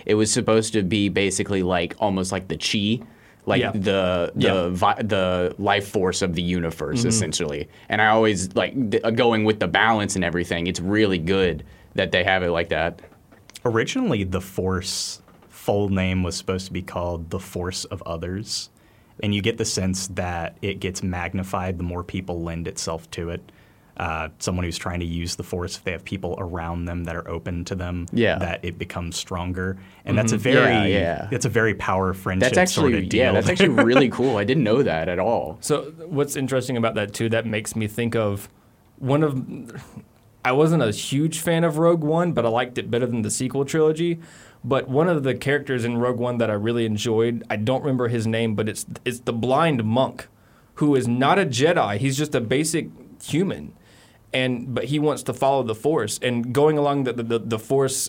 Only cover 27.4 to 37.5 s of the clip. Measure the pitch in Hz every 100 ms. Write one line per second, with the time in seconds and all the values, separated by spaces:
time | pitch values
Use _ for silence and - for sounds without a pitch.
27.4 | 87 87 85 95 87 90 87 117 107 82
28.4 | 87 85 87 85 87 - 85 - - 90
29.4 | 90 90 92 95 - - - 120 117 110
30.4 | 127 131 120 113 101 98 85 76 101 123
31.4 | 123 110 110 95 - 95 95 92 - 92
32.4 | 123 190 185 165 143 107 92 107 127 104
33.4 | 107 185 190 123 113 127 131 - 131 107
34.4 | 104 147 107 123 117 80 82 87 98 107
35.4 | 71 - - 151 139 165 165 143 143 143
36.4 | 131 131 120 123 113 107 101 - 113 113
37.4 | 113